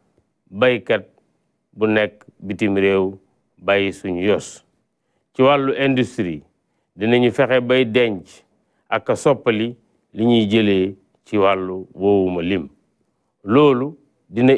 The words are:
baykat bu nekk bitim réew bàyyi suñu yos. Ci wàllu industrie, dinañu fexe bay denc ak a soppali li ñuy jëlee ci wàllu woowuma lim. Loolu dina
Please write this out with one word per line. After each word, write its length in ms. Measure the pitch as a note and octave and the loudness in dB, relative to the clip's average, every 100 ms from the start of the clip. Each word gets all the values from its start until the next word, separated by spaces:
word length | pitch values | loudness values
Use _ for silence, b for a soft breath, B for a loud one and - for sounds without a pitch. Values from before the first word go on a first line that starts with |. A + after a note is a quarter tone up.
| _ _ _ _ _ | _ _ _ _ _
baykat 560 | F#2+ B2+ A#2+ - A2 F#2+ _ _ _ _ _ _ - | -2 0 0 -2 -4 -4 _ _ _ _ _ _ -4
bu 80 | G#2+ | 0
nekk 380 | G#2+ G#2 - - _ | 0 -2 -6 -20 _
bitim 340 | F#2+ F2+ G#2+ G2 | -12 -4 -2 0
réew 360 | G2 G2 F#2+ F#2+ _ _ _ _ | 2 0 -2 -6 _ _ _ _
bàyyi 360 | F2+ G2+ G2 | -2 -2 -2
suñu 280 | - G2+ F2 F#2+ | -6 -8 -4 -2
yos. 400 | F2+ - - _ _ _ _ _ _ _ | -2 -4 -18 _ _ _ _ _ _ _
Ci 80 | - | 0
wàllu 320 | C3 C#3+ C3+ C3 | 2 2 0 -2
industrie, 640 | C#3 C3 B2 - F2+ D2+ - _ _ _ _ - | -2 -2 -2 -4 -8 -8 -16 _ _ _ _ -6
dinañu 340 | A2 B2 B2 | 0 2 2
fexe 280 | G#2+ B2+ B2+ | 0 0 0
bay 240 | B2 B2+ B2 | 0 0 0
denc 400 | A2+ A#2 G2 - - _ _ _ _ _ | 0 0 -2 -12 -20 _ _ _ _ _
ak 200 | A2 - | -6 -4
a 60 | A2+ | -2
soppali 600 | D#3+ C3+ - G#2+ A#2 B2 _ _ _ | 0 0 0 -2 -4 -8 _ _ _
li 100 | F#2 A2+ | -2 2
ñuy 220 | A#2+ G#2 | 2 2
jëlee 460 | A2 G#2+ F#2+ F#2+ G2 _ _ _ | 2 2 2 -2 -6 _ _ _
ci 120 | G#2+ | 0
wàllu 500 | G2 F#2+ F#2 F#2 F#2 | 2 0 -4 -8 -12
woowuma 480 | - G2 G2+ F#2 F2+ | -4 0 2 0 -2
lim. 260 | E2+ F#2+ C#2+ _ _ _ _ _ _ _ | -2 -4 -6 _ _ _ _ _ _ _
Loolu 540 | G2 B2 D3 B2+ C#3 D#3+ _ _ _ | -2 4 4 2 -2 -10 _ _ _
dina 240 | G2+ B2+ | 0 2